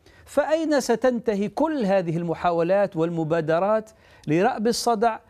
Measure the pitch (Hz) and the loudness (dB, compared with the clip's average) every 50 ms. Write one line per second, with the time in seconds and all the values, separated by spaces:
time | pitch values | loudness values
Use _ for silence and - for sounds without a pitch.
0 | _ - - - - - - 277 294 - 320 330 320 311 302 277 - - 233 220 | _ -20 -20 -20 -20 -4 -2 0 0 2 0 0 0 0 0 0 0 0 0 0
1 | - 254 247 220 - 226 208 190 208 202 - - 285 330 311 285 208 185 196 196 | 0 0 0 0 -2 -2 -2 -2 -2 -4 -2 -2 -2 -2 -2 -2 0 0 0 0
2 | 175 170 156 175 170 170 156 - - 175 170 170 165 175 190 202 202 185 - 160 | 0 0 -2 -2 -4 -4 -4 -2 -2 0 0 0 0 2 2 2 0 0 0 -2
3 | 165 170 170 165 160 151 165 170 156 151 160 170 190 202 220 220 220 - - _ | -2 -2 -2 -2 -2 0 -2 0 0 0 0 0 2 2 0 0 -2 -6 -16 _
4 | _ - - - - - 147 170 196 247 262 240 208 240 226 - - 247 233 202 | _ -20 -20 -10 -4 0 2 2 2 2 0 0 0 0 0 0 0 0 2 2
5 | 233 226 220 - - | 2 0 0 -4 -10